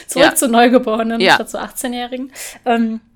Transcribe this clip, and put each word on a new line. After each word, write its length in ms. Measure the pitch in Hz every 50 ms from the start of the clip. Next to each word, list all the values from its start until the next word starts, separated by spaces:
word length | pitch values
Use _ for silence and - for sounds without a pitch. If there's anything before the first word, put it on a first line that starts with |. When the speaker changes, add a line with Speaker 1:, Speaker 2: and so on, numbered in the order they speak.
| -
Speaker 1:
zurück 200 | - - - 277
Speaker 2:
Ja. 80 | - -
Speaker 1:
zu 140 | - 302 254
Neugeborenen 720 | 233 233 240 254 240 247 247 220 220 233 226 226 226 233
Speaker 2:
Ja. 140 | 190 220 233
Speaker 1:
statt 160 | 226 226 -
zu 100 | - 202
achtzehnjährigen. 720 | - 208 - - - 247 240 247 240 240 254 247 262 254 - - - - - - -
Ähm, 360 | 247 233 233 233 226 226 226 _ _ _